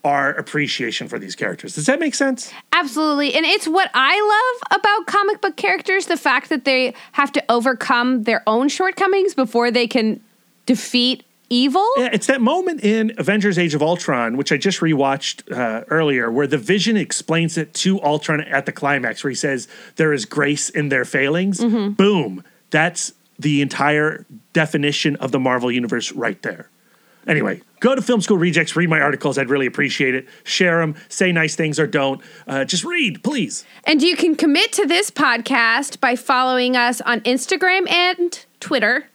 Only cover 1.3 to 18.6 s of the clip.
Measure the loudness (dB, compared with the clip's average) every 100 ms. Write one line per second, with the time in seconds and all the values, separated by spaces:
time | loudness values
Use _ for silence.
1.3 | -6 -6 -6 -10 -4 0 0 0 0 -2
2.3 | -2 -8 -18 _ 0 0 0 0 2 0
3.3 | 0 2 0 2 0 2 2 2 2 4
4.3 | 2 2 -2 -2 0 2 0 0 0 0
5.3 | 0 -4 -2 -2 -2 0 -2 0 -2 2
6.3 | 0 0 -2 0 0 0 -4 -6 -2 0
7.3 | -2 0 2 2 -2 0 2 2 0 0
8.3 | 0 2 2 2 0 -2 0 2 2 2
9.3 | 0 0 2 2 2 0 0 0 -2 _
10.3 | _ _ _ 0 0 2 0 2 0 -8
11.3 | _ _ 2 2 2 2 2 0 0 0
12.3 | 0 2 0 -2 -2 0 2 0 -2 0
13.3 | 2 2 0 0 0 0 0 -2 -2 0
14.3 | -2 -2 0 0 0 0 2 2 0 -6
15.3 | -10 -10 -6 -4 -4 -2 0 2 0 0
16.3 | 0 0 -2 0 0 2 0 0 -6 -2
17.3 | 0 0 -2 -6 -2 0 2 2 0 0
18.3 | -4 -2 -4